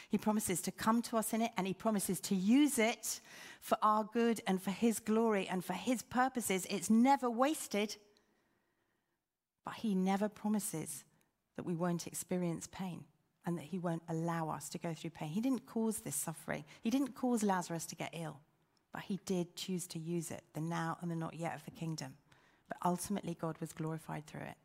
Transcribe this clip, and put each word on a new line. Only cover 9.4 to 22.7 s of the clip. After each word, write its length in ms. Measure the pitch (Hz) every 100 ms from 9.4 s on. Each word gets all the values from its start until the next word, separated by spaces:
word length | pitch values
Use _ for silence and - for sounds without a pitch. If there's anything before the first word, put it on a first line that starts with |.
| _ _
but 100 | -
he 220 | - 226 185
never 320 | 185 196 208
promises 760 | - 208 214 - 160 - - - _ _ _ _ -
that 100 | -
we 80 |
won't 320 | 170 175 175 -
experience 640 | - - 180 175 160 -
pain 340 | - 190 160 147 _ _ _
and 140 | - 170
that 60 |
he 140 | 151 190
won't 260 | 170 165 -
allow 400 | 160 170 165 156
us 200 | 143 -
to 100 | -
go 160 | 170
through 160 | 160 165
pain. 180 | - 156
He 120 | 175
didn't 260 | 254 247 -
cause 340 | 226 220 208
this 140 | -
suffering. 500 | - - 156 - 147 147 -
He 80 | 226
didn't 260 | 262 277 -
cause 260 | 254 240
Lazarus 420 | 208 185 170 165 -
to 100 | -
get 140 | 151
ill, 260 | 160 160 - - _ _ _ _
but 100 | -
he 160 | - 196 -
did 300 | 180 170 -
choose 320 | - 180 -
to 100 | 170
use 320 | 160 170 156
it, 140 | - -
the 60 | -
now 380 | 165 170 165 160
and 100 | 170
the 60 | 165
not 180 | 165
yet 220 | 151 165 156
of 80 |
the 80 | -
kingdom. 420 | - 160 156 131 139 _ - _ _
But 100 | -